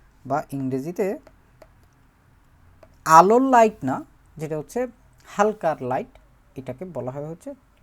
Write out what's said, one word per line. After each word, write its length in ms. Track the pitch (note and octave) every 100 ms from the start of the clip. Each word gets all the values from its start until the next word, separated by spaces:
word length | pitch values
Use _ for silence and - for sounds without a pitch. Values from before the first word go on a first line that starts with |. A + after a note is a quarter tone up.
| _ _ C3
বা 100 | C#3+ - C#3
ইংরেজিতে 500 | C3 C3 D3+ F#3+ F#3+ D4 - _ _ _ - _ _ _ _ _ _ _ _ _ _ _ - _ - D#3+
আলোর 260 | F#3 A#3 C4+
লাইট 240 | B3 A3 A3 C3
না, 80 | E3+ D#4+ _ _ D3+
যেটা 160 | D3+ D#3
হচ্ছে 200 | D3 A#3 B3+ - _ _ -
হালকার 500 | - G#3+ G#3 E3 D3 B2
লাইট, 220 | C#3 B3 - _ _ _ -
এটাকে 240 | B2+ B2 F#3 C#3
বলা 140 | B2
হয় 140 | C#3+ D3+
হচ্ছে 180 | E3+ C4+ C4+ _ _